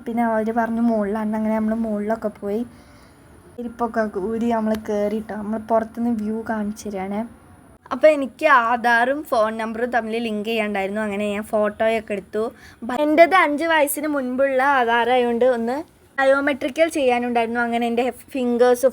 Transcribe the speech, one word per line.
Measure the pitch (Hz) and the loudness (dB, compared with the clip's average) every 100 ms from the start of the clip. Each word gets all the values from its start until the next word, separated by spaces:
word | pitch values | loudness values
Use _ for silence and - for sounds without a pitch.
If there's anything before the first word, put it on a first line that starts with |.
| 240 | -4
പിന്നെ | 233 233 | -2 0
അവർ | 220 220 233 | 0 0 0
പറഞ്ഞു | 226 226 233 | 0 0 2
മുകളിലാണ്. | 220 202 220 214 220 | 2 0 -2 -2 -2
അങ്ങനെ | 220 220 | 0 0
നമ്മൾ | 220 226 226 | 0 -2 -2
മുകളിലൊക്കെ | 208 208 226 220 208 | -2 -2 -4 -6 -6
പോയി | 202 208 240 - - - - - - - - - | -6 -4 -6 -12 -20 -20 -20 -20 -20 -20 -20 -14
ഇരിപ്പൊക്കെ | 240 233 240 233 214 208 196 | -12 -6 -4 -2 -2 -2 -4
ഊരി | 226 233 | -2 0
നമ്മൾ | 226 220 220 220 | 0 0 -2 -2
കയറിട്ടോ. | 208 208 220 220 208 | -2 -2 -2 -6 -8
നമ്മൾ | 208 220 220 | -6 -6 0
പുറത്തുനിന്ന് | 226 226 - 240 233 | 0 0 -4 -2 -2
വ്യൂ | 208 220 220 | -2 -4 -4
കാണിച്ചു | 220 208 208 214 | -4 -4 -6 -8
തരികയാണേ. | 196 190 202 233 - - - - - - 262 | -8 -6 -6 -6 -12 -20 -20 -20 -20 -10 4
അപ്പോൾ | 311 294 | 4 4
എനിക്ക് | 254 - 311 269 | -2 0 4 4
ആധാറും | 226 247 233 233 247 285 302 | 4 0 2 2 2 -2 -2
ഫോൺ | 247 214 226 | 0 0 -2
നമ്പറും | 220 226 240 240 | -6 -4 -2 -2
തമ്മിൽ | 220 226 233 | -2 -4 -4
ലിങ്ക് | 214 208 | -4 -2
ചെയ്യാണ്ടായിരുന്നു. | 226 208 202 190 208 214 | -2 -2 -2 -4 -2 -4
അങ്ങനെ | 202 208 | -2 -2
ഞാൻ | 202 214 | -4 -2
ഫോട്ടോയൊക്കെ | 214 208 214 226 226 220 202 | 0 0 0 0 0 -2 -8
എടുത്തു. | - 214 226 - - - 233 | -6 -4 -4 -6 -20 -14 -6
ഭ-, | 247 302 | -2 4
എൻ്റേത് | 311 339 370 | 6 6 6
അഞ്ച് | 311 294 330 | 2 0 0
വയസ്സിന് | 320 285 294 302 285 | 2 2 -2 -4 -2
മുൻപുള്ള | 247 254 277 262 269 277 | -2 0 0 2 2 2
ആധാരമായതുകൊണ്ട് | 233 233 233 254 240 233 247 240 | 2 2 2 2 2 2 2 2
ഒന്ന് | 226 269 339 _ _ - | -2 -4 -8 _ _ 0
ബയോമെട്രിക്കൽ | 269 277 277 269 302 254 330 | 2 4 2 -2 -2 0 0
ചെയ്യാനുണ്ടായിരുന്നു. | 320 254 240 247 240 226 240 | 2 2 2 0 0 0 0
അങ്ങനെ | 233 233 240 | -2 0 0
എൻ്റെ | 233 247 226 - | 0 -2 -4 -8
ഫിംഗേഴ്സ്, | 277 247 240 247 247 262 | -4 0 4 4 4 2